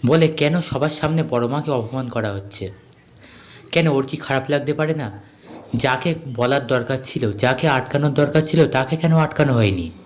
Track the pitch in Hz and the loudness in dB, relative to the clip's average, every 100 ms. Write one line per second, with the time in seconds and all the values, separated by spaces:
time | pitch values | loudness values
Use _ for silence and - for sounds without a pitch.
0 | 123 160 156 160 147 175 165 131 151 151 | 4 4 4 2 0 0 -2 -2 -2 -2
1 | 151 160 160 120 120 139 151 131 107 131 | -2 0 0 0 0 -2 -2 -4 -2 -6
2 | 127 117 107 98 101 - 95 - - - | -4 -4 -4 -6 -10 -10 -10 -12 -20 -20
3 | _ - - - - - - 170 160 135 | _ -20 -20 -20 -20 -20 -2 2 2 2
4 | 135 156 - 135 165 143 131 151 151 156 | -2 -8 -2 -2 0 -2 -2 -2 -2 -2
5 | 113 - - - - - - 117 131 131 | -6 -10 -20 -20 -20 -20 -6 -2 0 0
6 | 170 160 135 120 123 139 123 127 117 120 | -2 -4 -6 -2 0 0 0 -2 0 -6
7 | - - 113 101 127 131 160 131 127 143 | -4 -4 -2 0 0 2 2 0 0 0
8 | 151 139 147 156 156 165 147 131 131 160 | 0 2 2 2 2 4 4 2 0 0
9 | 165 160 151 - 143 120 104 92 82 - | 4 4 2 2 2 4 2 0 -6 -12